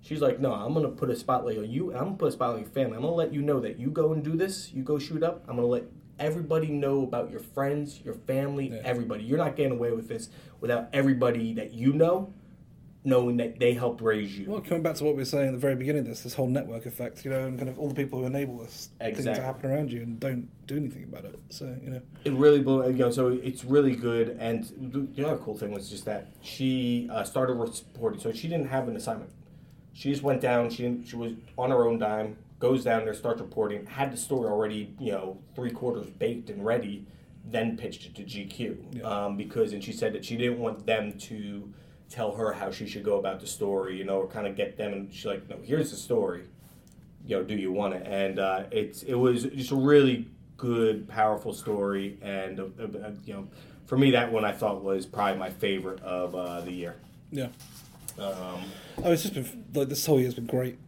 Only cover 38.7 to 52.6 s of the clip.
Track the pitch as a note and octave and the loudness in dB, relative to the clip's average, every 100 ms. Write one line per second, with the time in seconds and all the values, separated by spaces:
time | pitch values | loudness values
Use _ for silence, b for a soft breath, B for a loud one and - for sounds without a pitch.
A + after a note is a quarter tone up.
38.7 | - - B2 A2+ G2+ G2+ G2+ G#2+ A#2 G#2 | -6 -10 -8 -4 -2 -2 -4 -4 2 2
39.7 | G#2 G2 - A2 G2 - A#2 B2 A#2+ A2+ | 0 -8 -2 -2 -2 -6 -2 0 0 -2
40.7 | G2+ A2 A2 G#2 G2+ - A2 G2+ G2+ G2+ | -2 0 0 0 -8 -12 -10 -8 -10 -12
41.7 | B B B B - G#2+ G2+ G#2+ F#2+ G2+ | B B B B -4 -4 0 -2 -2 -6
42.7 | - G#2+ G#2+ G2 G2+ G2 F#2+ - - G#2 | -6 -8 -4 2 2 2 -4 -8 -4 0
43.7 | G2 F#2+ F#2 G2 G2 F#2+ A2 G2+ G2 G2+ | 0 0 -4 0 0 0 -2 -4 -2 -2
44.7 | - G#2 G2 G2 - G#2+ F#2+ - G2 A2+ | -2 -4 -4 -8 -8 -6 -6 -8 -14 0
45.7 | D3+ - G#2 - A#2 G2 F2 F2+ - B | 0 0 -4 0 2 2 -4 -12 -20 B
46.7 | B B B - - - G2 F#2 G#2+ F#2+ | B B B -20 -18 -4 -2 0 -2 0
47.7 | F#2+ G2+ F#2 G#2 G2 G2 F#2 F#2+ F#2+ G2 | 0 0 -2 -4 0 0 2 0 0 0
48.7 | A2 G#2 - - B2 B2+ A#2+ C3 C#3 B2+ | -2 -2 -6 -2 4 6 4 0 -4 -2
49.7 | C#3 C3+ D3 C3+ A#2 - - - - B2 | 2 10 10 10 4 -4 -12 -20 -6 0
50.7 | A#2+ A2+ G#2+ G2+ - A2 G#2 A2+ G2+ - | 4 4 2 -4 2 2 2 -4 -8 -4
51.7 | G2+ G2+ G2 G2 G2+ G#2 G2 F#2+ F#2+ | 0 0 0 -4 -8 -6 -6 -6 -6